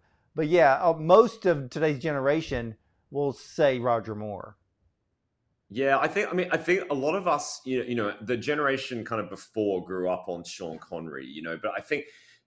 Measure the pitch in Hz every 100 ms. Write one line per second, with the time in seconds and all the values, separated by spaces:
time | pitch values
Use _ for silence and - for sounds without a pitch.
0 | _ _ _ 151 156 175 147 135 175 160
1 | 156 202 240 - 185 151 127 147 156 139
2 | 156 143 135 160 160 127 117 110 _ _
3 | _ 139 143 - - - 143 127 123 117
4 | 104 104 107 95 - - _ _ _ _
5 | _ _ _ _ _ _ _ 104 135 135
6 | 156 202 - 180 180 160 - 190 180 139
7 | 143 190 180 143 - - 131 127 120 120
8 | 104 - 113 117 123 147 143 135 - 120
9 | 98 113 92 98 - 110 101 92 80 92
10 | 90 90 - 87 85 - 85 80 - 85
11 | 82 67 65 73 82 82 107 98 - 147
12 | - - _ _